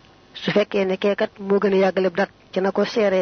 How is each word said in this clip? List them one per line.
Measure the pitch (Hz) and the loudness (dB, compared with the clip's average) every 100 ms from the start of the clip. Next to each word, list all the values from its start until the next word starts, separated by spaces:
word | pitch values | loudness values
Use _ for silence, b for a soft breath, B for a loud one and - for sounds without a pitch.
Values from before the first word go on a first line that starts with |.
| - - _ | -20 -20 _
su | - - | -10 -2
fekkee | 202 208 208 | 0 0 0
ne | 190 185 | -2 0
keekat | 208 196 214 - | -2 0 -4 -6
moo | 196 202 | -2 0
gën | 202 | 2
a | 190 | 2
yàggaleb | 190 180 190 170 | 2 2 -2 -2
dat | 196 - _ | -4 -6 _
ci | - | -4
na | 226 | -2
ko | - | 0
seere | 202 240 208 190 | -2 0 2 2